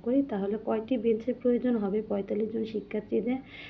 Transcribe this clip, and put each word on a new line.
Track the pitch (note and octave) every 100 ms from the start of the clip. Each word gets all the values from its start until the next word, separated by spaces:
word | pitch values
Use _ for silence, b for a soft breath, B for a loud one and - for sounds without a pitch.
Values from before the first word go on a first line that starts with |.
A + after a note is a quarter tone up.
করি, | A#3 C4+ C#4
তাহলে | G3+ G3+ G#3+ A3+
কয়টি | A3 A3 B3+
বেঞ্চের | A#3 A3 B3+
প্রয়োজন | B3 B3 A#3+ B3 A#3
হবে | G3+ G#3+
পঁয়তাল্লিশ | G#3+ G3+ G3 G#3 A3
জন | A3 A3
শিক্ষার্থীদের, | G#3+ - G#3+ G#3+ A3+ A3 C4 B B